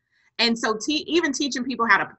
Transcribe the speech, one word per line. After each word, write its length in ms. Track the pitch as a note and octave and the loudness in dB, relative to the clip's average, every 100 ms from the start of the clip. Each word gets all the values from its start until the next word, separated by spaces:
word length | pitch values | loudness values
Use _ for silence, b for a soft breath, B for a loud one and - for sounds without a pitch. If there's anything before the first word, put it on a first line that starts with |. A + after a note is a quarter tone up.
| _ _ _ - | _ _ _ -2
And 180 | A#3 A#3 | 0 2
so 200 | B3 G#3+ | -2 -2
te-, 280 | - D4+ - | -2 -4 0
even 240 | D#4+ E4 | 0 0
teaching 320 | - C#4+ C4 | -2 -4 -4
people 240 | B3 A#3 A#3 | -4 -2 4
how 80 | G3 | 2
to, 120 | D3+ | 2